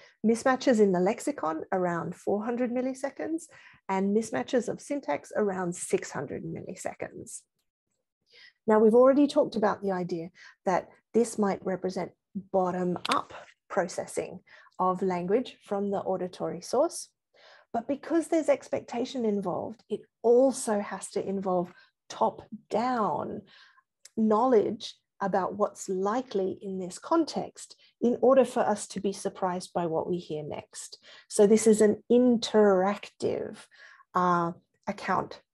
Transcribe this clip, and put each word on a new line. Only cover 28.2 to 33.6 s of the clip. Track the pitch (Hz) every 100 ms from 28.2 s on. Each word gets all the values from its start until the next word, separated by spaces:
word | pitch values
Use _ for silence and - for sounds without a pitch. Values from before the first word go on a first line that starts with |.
order | 233 269 247
for | 240
us | 202 208 -
to | 196
be | 196
surprised | 196 196 - 185 180 -
by | 185
what | 175 160 -
we | 175
hear | - 151
next. | 151 - - - - - - - -
So | - 202
this | 220 226
is | 214
an | 214 208 -
interactive, | 240 247 233 - 214 208 190 190 208 - - - - - -